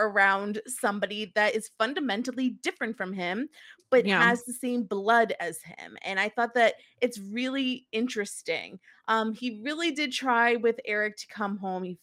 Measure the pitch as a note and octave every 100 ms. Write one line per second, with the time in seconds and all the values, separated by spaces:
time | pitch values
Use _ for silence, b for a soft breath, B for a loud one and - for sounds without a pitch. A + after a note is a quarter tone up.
0 | G#3+ G3+ G3 G3 G3+ G#3+ - - A3 G3+
1 | G3 G#3 G#3 G#3+ G#3+ A3 - - A3 D4
2 | C4+ G#3 B3+ B3 B3+ G3+ E4 - A3+ A#3+
3 | F#3 F#3+ F3 G3 D4+ B B B - B3+
4 | G3+ G#3 A#3 A#3+ B3 B3 B3+ B3 G3+ G3+
5 | G3+ A#3 A3 - E3+ E3 E3 - E2+ -
6 | - F#3+ G#3+ B3 A#3 A#3+ A3+ - b b
7 | A#3+ G#3+ G3 A3+ C4 C4+ C4 B3+ - A3
8 | B3 A3+ G3+ - - D#3+ F2 F#3 b b
9 | b A3 A3 G#3+ B3 G#3+ B3 D#4 E4+ C#4+
10 | C#4+ B3+ C4 A#3 A#3 A#3 A#3 A3+ - G#3
11 | G#3+ G#3 - G#3 G3+ G3+ F#3+ F#3 F#3 F3